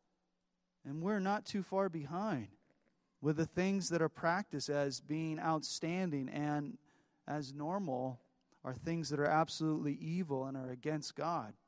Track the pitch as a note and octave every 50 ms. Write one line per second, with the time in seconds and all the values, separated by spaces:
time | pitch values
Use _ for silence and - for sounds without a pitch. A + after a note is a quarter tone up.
0 | _ _ _ _ _ _ _ _ _ _ _ _ _ _ _ _ - C#3 C#3+ D#3
1 | E3+ G3+ G#3+ G3+ F#3 G3 G3+ G#3+ - - - G3+ F3+ - F#3+ G3 G3 F#3+ D#3+ D#3+
2 | C#3+ C#3 E3+ F#3 G#3+ A3 E3+ B2 G#2 F#2+ - _ _ _ _ _ _ _ _ _
3 | _ _ _ _ C3+ D3+ D3+ D#3 D#3+ D3+ - F3 F#3 F#3+ G3 G3 E3+ - E3+ D#3+
4 | D#3+ D3+ - - - E3 F3 G3 G#3 - - C#3 - - C#3+ C#3+ C#3+ C#3+ B2+ -
5 | - C#3+ D3+ D#3+ D#3+ D#3+ D#3 D#3 - D#3+ D#3+ D#3 C#3 - - - E3+ E3 F3 F#3
6 | F#3+ E3+ D3 C#3 B2+ - - C#3+ D3 D3 D3 D3 D3 - - - _ _ _ _
7 | _ _ _ _ _ - D3 D3+ C#3 B2+ C#3 D3 D3 D#3+ F#3 G3+ F#3+ D3 B2+ B2
8 | B2+ C3 B2 - _ _ _ _ _ _ _ _ - C3 B2+ - - E3 E3+ E3
9 | D3+ C3+ D3+ C#3 D3 D3+ D#3 D#3 D#3+ - - - D#3+ D#3 D#3 C#3+ D3 D3 C#3 C3
10 | D#3+ D#3 E3+ F#3 F#3 D3 C#3 C3 C3 C#3 C3+ C3+ B2+ B2+ B2+ B2 B2+ D3+ D#3 D3
11 | C#3+ - - - D3 E3 F3 C#3+ A2 G#2 G2+ - _